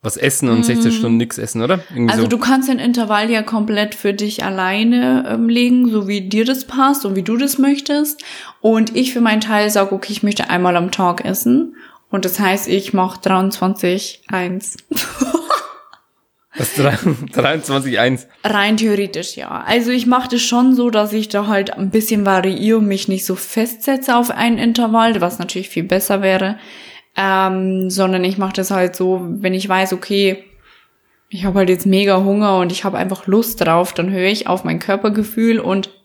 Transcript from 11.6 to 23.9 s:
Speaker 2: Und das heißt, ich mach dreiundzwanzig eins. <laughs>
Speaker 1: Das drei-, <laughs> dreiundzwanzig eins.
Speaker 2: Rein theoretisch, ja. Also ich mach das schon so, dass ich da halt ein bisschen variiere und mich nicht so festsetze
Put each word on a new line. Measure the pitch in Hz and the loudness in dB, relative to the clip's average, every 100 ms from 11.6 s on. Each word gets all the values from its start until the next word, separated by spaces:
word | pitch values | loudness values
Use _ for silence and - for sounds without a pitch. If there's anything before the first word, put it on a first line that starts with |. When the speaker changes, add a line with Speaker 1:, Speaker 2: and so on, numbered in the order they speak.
| 330 - - - _ | 2 -8 -20 -20 _
Speaker 2:
Und | 196 | -4
das | 180 180 | -2 0
heißt, | 196 196 - | 0 0 0
ich | 196 196 | -2 0
mach | 196 185 - | 0 0 -2
dreiundzwanzig | 190 190 190 - 185 202 180 185 - - - | 2 2 2 0 -2 0 0 -2 -6 -14 -8
eins. | 190 180 185 - - _ | -6 -4 -6 -8 -12 _
<laughs> | - - - 254 330 - 640 - - - - _ _ _ _ _ - | -6 -6 -6 -4 -4 -2 -4 -4 -18 -20 -20 _ _ _ _ _ -6
Speaker 1:
Das | - - | -6 0
drei-, | 143 110 185 | 0 2 -2
<laughs> | 127 139 | -2 -4
dreiundzwanzig | - 135 156 - 139 135 110 | -2 0 -2 -2 -2 0 2
eins. | 123 127 - _ | 2 0 -6 _
Speaker 2:
Rein | - 208 202 214 | -2 0 2 2
theoretisch, | 220 202 196 175 - - | 2 0 -2 -6 -10 -12
ja. | - - - | -10 -8 0
Also | 233 233 | 0 2
ich | 254 233 | 0 2
mach | 254 247 | 0 0
das | 240 | -2
schon | - 240 254 254 | 0 2 4 4
so, | 240 | 4
dass | 214 208 | 2 0
ich | 208 214 | -2 -2
da | 202 208 | -2 0
halt | 202 196 - | 0 -2 -4
ein | 196 | 0
bisschen | 220 214 214 196 | 0 2 0 2
variiere | 190 190 190 214 226 | 2 2 0 2 4
und | 208 | 2
mich | 196 - | 0 -2
nicht | 190 - | -4 -2
so | 185 | -6
festsetze | - - 233 240 - | -4 -2 -2 -4 -2